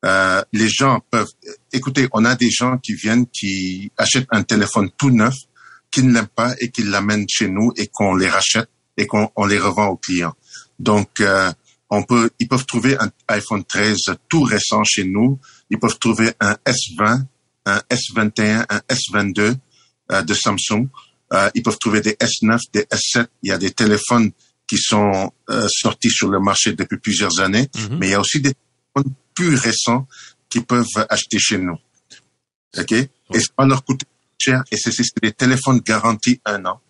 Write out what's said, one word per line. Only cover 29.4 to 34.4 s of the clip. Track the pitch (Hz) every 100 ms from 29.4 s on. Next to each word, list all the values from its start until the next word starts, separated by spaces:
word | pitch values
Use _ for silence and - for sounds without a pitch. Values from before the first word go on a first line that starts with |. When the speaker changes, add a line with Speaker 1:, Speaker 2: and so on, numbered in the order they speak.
| 175 139
Speaker 1:
récents | 117 113 - 120 135 - - _ _
qu'ils | 120 117
peuvent | 123 117 104 -
acheter | 104 - 104
chez | - 101
nous. | 92 82 _ _ _ - _ _ _ _ _ -
OK ? | 87
Et | 113 135 _ _
Speaker 2:
Oui. | -
Speaker 1:
ça | - -
va | 135
leur | 131
coûter | - 135 - _ _
cher. | _